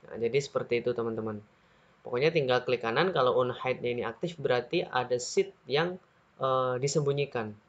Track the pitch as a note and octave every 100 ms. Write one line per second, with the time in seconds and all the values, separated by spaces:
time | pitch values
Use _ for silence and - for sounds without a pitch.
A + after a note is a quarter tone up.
0 | - F#2 A#2 C3+ C#3 C3 B2 A#2+ A#2 A#2+
1 | A#2 A2 A2 G#2+ G#2 _ _ _ _ _
2 | - B2 D3 E3+ C3 B2 - B2 A2+ A#2+
3 | F3+ D#3+ B2+ A#2 B2 A#2+ C3 B2+ A#2+ A#2+
4 | A2 A2+ F3 E3+ C#3 B2 A#2+ E3+ - B2+
5 | B2 B2 - - G3 - - C3+ E3+ F3+
6 | _ _ _ _ C3 C3 B2+ B2 C#3 D#3+
7 | C#3 C#3+ C#3+ B2 G#2+ G#2